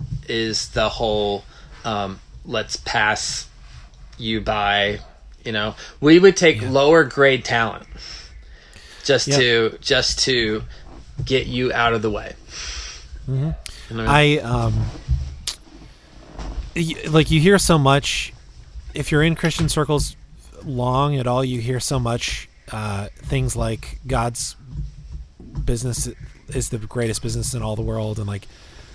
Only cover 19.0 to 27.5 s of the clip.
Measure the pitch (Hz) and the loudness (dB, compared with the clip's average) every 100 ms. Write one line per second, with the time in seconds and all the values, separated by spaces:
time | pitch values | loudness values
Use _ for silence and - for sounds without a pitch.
19 | 143 151 160 160 165 - 160 - 147 147 | 0 2 2 2 0 0 0 0 0 0
20 | - - - - - - - 127 123 127 | -2 -6 -20 -20 -20 -16 -8 -2 0 2
21 | 143 139 123 123 131 123 117 127 - 135 | 2 0 0 0 0 -2 -2 -2 -2 -2
22 | 117 120 - - - - - 110 104 101 | 0 -2 -4 -6 -10 -20 -12 -8 -6 -6
23 | 101 - - 135 127 117 113 110 - - | -8 -10 -4 -2 -2 -2 -4 -4 -8 -12
24 | 131 127 117 117 - - 131 151 - - | -4 -2 -2 -4 -8 -10 -14 -10 -10 -10
25 | - - - - - - - 120 123 113 | -14 -14 -14 -18 -12 -6 0 0 0 -4
26 | 120 - - - - 127 - 113 107 123 | -4 -8 -16 -18 -8 -6 -4 -6 -6 -2
27 | 113 107 117 113 110 | -2 -2 -2 -4 -4